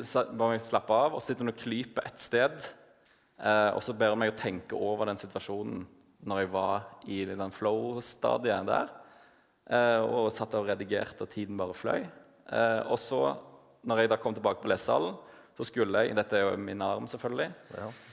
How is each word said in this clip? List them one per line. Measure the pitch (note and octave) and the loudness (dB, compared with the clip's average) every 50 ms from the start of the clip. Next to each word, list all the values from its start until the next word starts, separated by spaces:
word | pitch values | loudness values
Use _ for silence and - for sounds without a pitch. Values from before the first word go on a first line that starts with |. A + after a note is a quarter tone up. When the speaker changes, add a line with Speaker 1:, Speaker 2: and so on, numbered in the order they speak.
| A#2+ | -8
Speaker 1:
sa, | - - B2+ A#2 - | 0 2 2 2 2
ba | A#2+ A2+ A#2 A2+ | 0 2 2 2
meg | A#2 A2 | 2 0
slappe | A2 - A2+ G2+ - - G#2+ | 0 0 0 0 2 4 4
av, | A#2 C#3+ D#3+ D3+ | 4 4 4 0
og | C3+ | -2
så | - - | -4 -4
sitter | B2+ A#2+ A#2+ | -4 -2 -2
hun | A#2 A2 | -4 -4
og | - | -6
klyper | - A#2+ A2 A#2+ B2+ - - - - | -6 -4 -4 -4 -6 -4 -6 -6 -6
et | - - - | -6 -6 -6
sted, | - - A#2 A#2 C3 C#3+ D#3 - - - - - - _ _ _ _ _ _ _ _ _ _ - | -4 0 4 4 4 4 2 -4 -12 -14 -16 -18 -20 _ _ _ _ _ _ _ _ _ _ -2
eh, | - G#2+ G#2+ G#2+ G#2 G#2 - | 2 4 6 6 6 4 2
og | - - | 0 -2
så | B2 A2+ | -4 0
ber | G#2+ A2+ G#2+ G#2+ | 2 2 4 4
hun | A2+ | 4
meg | A2+ G#2+ A2 | 2 0 0
å | |
tenke | - - G2+ F#2 F2+ - - A2 | -2 -4 -4 -4 -6 -6 -6 -4
over | - G2+ G2+ G#2+ G#2+ G#2+ G#2 | -2 -2 -2 0 0 -2 -2
den | G2+ - | -2 -6
situasjonen | - G2 - G2 - - G2+ G2+ G#2+ A2+ G#2 F#2 F2+ - - - _ _ _ _ - | -8 -10 -10 -8 -6 -6 -6 -6 -6 -6 -8 -8 -10 -12 -16 -20 _ _ _ _ -6
når | G#2 G2 G2 F#2+ | -2 0 0 0
jeg | F#2 F#2+ | 0 0
var | F#2+ F#2+ F#2+ G2 G#2 G2+ - - - - G#2+ | 0 2 2 0 -2 -4 -8 -16 -16 -10 -6
i | G2 G2 F#2+ | -4 -4 -4
den | G2 F#2+ G2 F#2+ F#2+ - | -4 -4 -6 -6 -6 -6
flow-stadiet | - G#2+ G#2+ A2 A2 A#2 A#2+ A#2+ A#2+ - - - - - A#2+ A#2+ A#2+ A#2+ A2+ G2+ F#2 F#2+ G2+ | -2 0 0 0 0 -2 -4 -6 -6 -8 -8 -4 0 0 2 2 2 2 0 0 0 2 2
der, | A#2 - - - - - - - - - - - _ _ _ _ _ _ _ - A#2+ | 2 2 0 -2 -8 -16 -20 -20 -20 -20 -20 -20 _ _ _ _ _ _ _ 0 2
eh, | B2 A#2+ A#2+ A2+ A2+ A2+ | 4 4 6 4 4 2
og | A2 A#2 A#2+ A2 A2 G#2+ | 2 2 2 2 0 0
satt | - A2+ - - | -2 -4 -2 -2
der | G#2+ | -2
og | G2+ G2+ | 0 0
redigerte, | G2 G2 G2+ F#2+ G#2 G2 A2 - - - G#2+ | -2 -2 -2 -2 -2 -2 -2 -4 -8 -10 -10
og | - - | -8 -6
tiden | G#2+ G#2 G2+ G2+ | -6 -6 -6 -4
bare | G2 F#2 F#2 F#2 | -4 -4 -4 -6
fløy. | - - A#2 - - G#3 | -4 -2 -2 -2 -2 -4
Eh, | E3 - - - - _ _ _ - A#2 A2+ A#2 A2+ A2+ A2 - | -6 -12 -18 -20 -20 _ _ _ -2 0 2 4 4 2 2 2
og | - B2 - | 0 -2 -2
så, | - - C3+ B2+ C#3 C#3 C3+ C3 - - - - - _ _ _ - | 0 -2 0 2 2 2 0 -2 -8 -16 -20 -20 -20 _ _ _ -2
når | A#2+ A2+ A2 A2+ | 2 4 4 6
jeg | A2 A2 | 6 4
da | - | 2
kom | - A#2 A2 | 2 -2 -4
tilbake | A2 G#2 G2+ F#2+ - | 0 0 0 0 2
på | - G#2+ | 0 0
lesesalen, | F#2+ - - - A#2+ C#3 E3 F#3 G3 - - - - - - - _ | 0 0 2 2 2 2 2 0 -4 -8 -14 -20 -20 -20 -20 -16 _
så | - A#2+ | -10 -10
skulle | - - A#2+ G#2+ G2 G2 G#2 A#2 | -4 0 0 2 4 4 4 2
jeg, | C3 A2 | 4 2
dette | G#2 G#2 - A2 | 0 0 2 2
er | G2+ G2 G2 | 2 4 2
jo | F#2+ G2+ | 0 -2
min | G2+ G2 G2 G2+ G2 | -4 -6 -6 -2 -2
arm | G2 G2+ G#2+ A#2+ A#2+ | -2 -2 -2 -4 -8
selvfølgelig, | - - - A#2+ B2 C3+ D#3+ F#3 F3+ - - - - - | -8 -6 -6 -4 -2 -2 -4 -4 -6 -14 -18 -14 -12 -10
Speaker 2:
Ja. | G#2 A2 A#2+ - - - | -10 -10 -10 -14 -18 -20